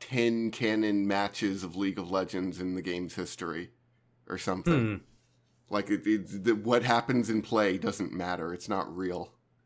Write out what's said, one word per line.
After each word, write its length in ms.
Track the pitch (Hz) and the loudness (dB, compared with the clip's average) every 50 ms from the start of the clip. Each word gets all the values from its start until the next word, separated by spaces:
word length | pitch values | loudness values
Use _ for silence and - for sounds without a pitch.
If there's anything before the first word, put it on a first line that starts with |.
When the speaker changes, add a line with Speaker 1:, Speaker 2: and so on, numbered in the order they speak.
Speaker 1:
ten 500 | - - 131 123 117 117 117 113 113 113 | -10 -2 2 4 4 4 4 2 0 -2
canon 560 | 110 - 120 107 110 110 107 107 101 101 98 | -2 0 0 2 2 4 4 4 4 4 4
matches 580 | 101 98 98 101 98 - - 113 98 95 98 92 | 4 2 2 2 0 -2 -2 -2 -2 -2 -2 -6
of 120 | 85 85 | -6 -4
League 220 | 95 98 98 90 101 | -2 -2 -2 -2 -4
of 120 | 87 87 | -4 0
Legends 500 | 95 95 92 - - 90 92 92 80 87 | 0 0 0 0 -2 -2 -2 -4 -4 -4
in 140 | 92 92 92 | -4 -4 -4
the 80 | 92 | -4
game's 320 | 82 92 87 87 90 82 - | -4 -4 -4 -4 -4 -6 -6
history 560 | 95 87 - - - 90 82 78 82 87 - _ _ _ _ _ _ _ _ _ _ _ - | -8 -8 -8 -6 -8 -6 -6 -6 -6 -8 -12 _ _ _ _ _ _ _ _ _ _ _ -8
or 80 | - 92 | -8 -4
something. 600 | - 104 92 95 - 170 160 131 113 107 101 90 | -2 -2 -2 0 2 2 4 4 2 0 -2 -4
Speaker 2:
Hmm. 60 | - _ - _ _ _ _ _ _ _ _ _ _ - | -10 _ -20 _ _ _ _ _ _ _ _ _ _ -2
Speaker 1:
Like, 200 | - 104 98 - | -2 -2 0 2
it, 160 | 104 90 - | 0 0 2
it, 380 | 104 110 101 87 80 98 101 92 | 2 2 2 0 -6 -8 -2 2
the, 100 | 117 110 | 2 2
what 280 | 104 101 117 123 123 120 | 2 4 4 4 4 4
happens 440 | 127 117 117 - - 120 120 110 113 | 4 2 2 2 2 0 2 2 2
in 120 | 110 107 | 0 -2
play 360 | 107 - 117 110 104 98 92 92 | 0 2 2 4 4 4 2 0
doesn't 340 | 117 110 - - 92 - | -2 -2 -2 -2 -4 -4
matter. 400 | - 90 87 90 90 87 - 85 87 | -4 -4 -4 -2 -2 -4 -4 -6 -8
It's 140 | 87 - 110 | -8 -4 -2
not 260 | 101 98 - - 82 | -2 -2 -2 -4 -4
real. 380 | 90 92 90 87 85 87 - _ _ _ _ _ _ _ | -4 -4 -4 -4 -4 -8 -10 _ _ _ _ _ _ _